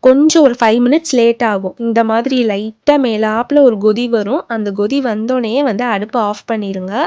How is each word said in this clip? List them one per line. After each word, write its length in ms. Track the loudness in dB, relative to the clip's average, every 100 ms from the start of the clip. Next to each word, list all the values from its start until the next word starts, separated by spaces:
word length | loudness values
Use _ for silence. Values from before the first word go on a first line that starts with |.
கொஞ்சம் 420 | 4 4 4 4
ஒரு 100 | 4
ஃபைவ் 260 | 4 0 2
மினிட்ஸ் 340 | 2 2 0
லேட் 300 | 0 2 2
ஆகும். 320 | -2 -2 -6 -6
இந்த 220 | -2 0
மாதிரி 320 | 0 0 -2 -2
லைட்டா 520 | 0 -2 -6 -6 0 2
மேலாப்புல 640 | 2 0 -2 -2 0 4
ஒரு 160 | 4 4
கொதி 260 | 0 0 0
வரும். 340 | -2 -2 -4 -4
அந்த 220 | -6 -6
கொதி 260 | -4 -2 -2
வந்தோடனே 520 | -2 -4 -4 -4 -2 -2
வந்து 220 | -2 -2 -4
அடுப்பை 340 | -4 -4 -4
ஆஃப் 260 | -4 -4 -6
பண்ணிருங்க. 460 | -6 -6 -8 -6 -6